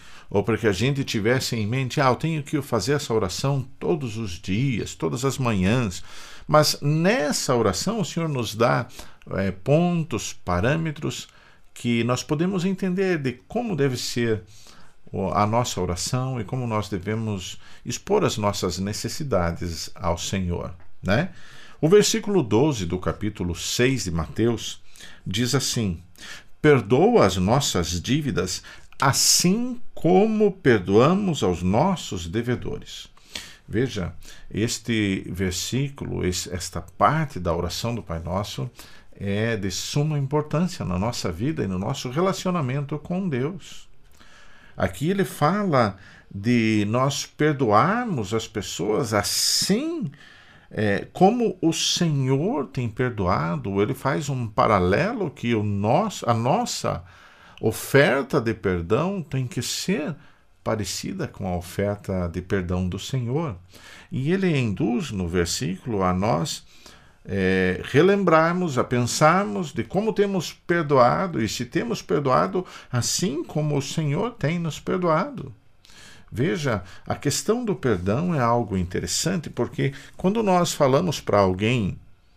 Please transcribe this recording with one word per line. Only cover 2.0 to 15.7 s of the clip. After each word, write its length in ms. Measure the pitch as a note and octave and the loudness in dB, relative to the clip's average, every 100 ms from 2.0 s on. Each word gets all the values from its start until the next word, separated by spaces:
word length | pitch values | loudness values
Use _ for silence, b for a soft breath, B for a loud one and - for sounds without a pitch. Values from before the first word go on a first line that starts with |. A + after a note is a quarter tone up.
"Ah, 80 | C3+ | 2
eu 80 | A#2 | 2
tenho 260 | D#3+ D#3+ | 0 -4
que 180 | - D#3 | -2 -4
fazer 340 | - A#2 G2 | 0 0 2
essa 200 | D3 - | 0 0
oração 520 | A2+ F#2+ - C3+ C#3+ A#2 - | 0 0 -2 -2 -2 -4 -6
todos 380 | - E3+ B2+ G#2 | -2 -2 -2 -6
os 160 | A2 | -6
dias, 640 | E2 - G2+ C#3 A2+ - - | -6 -2 0 0 -2 -4 -4
todas 280 | E2 B2+ | -4 0
as 140 | C3+ B2 | -2 0
manhãs." 640 | B2 G#2 F#2 B2+ A2 - B B B B B | 0 2 4 2 0 -4 B B B B B
Mas 300 | D3+ D3 - | 4 4 2
nessa 720 | C#3+ D#3 F3 B3+ D4 - - | 0 2 4 2 0 -2 2
oração 460 | B2 G#2+ F#2 - A3+ | 4 4 2 -2 -2
o 40 | |
Senhor 240 | E3 - E3 | -2 -2 -2
nos 240 | C3+ G#2+ | -2 -2
dá, 360 | G#2 A#2+ C#3 - B B B - | 2 2 2 -2 B B B -6
eh, 220 | F2+ G2 | -2 -2
pontos, 800 | F#2 - D3+ F3 F3 D#3 G#2 - | -2 2 4 4 0 -2 -4 -4
parâmetros 960 | - - F2 A2+ D#3+ D#3+ D3 C#3 - - b b b b | -8 -2 0 2 0 -2 -4 -6 -6 -12 b b b b
que 280 | - A#2+ A#2 | -6 0 0
nós 180 | A#2 B2 | 2 0
podemos 420 | - D3+ F3 G3 | -2 0 0 0
entender 540 | F3+ F#3+ F#3+ F3+ F#3+ E3+ | -2 -2 -2 0 0 0
de 140 | C3+ - - | -2 -6 -6
como 300 | A3 A#3 D#3+ | -6 -4 0
deve 220 | C#3 B2 | 0 0
ser 440 | - B2 A#2+ G#2+ - B B B B B - | -4 -2 0 0 -4 B B B B B -10
o, 160 | G2 F#2+ | -4 -2
a 160 | - | 2
nossa 340 | G#2 A2+ B2 | 2 2 0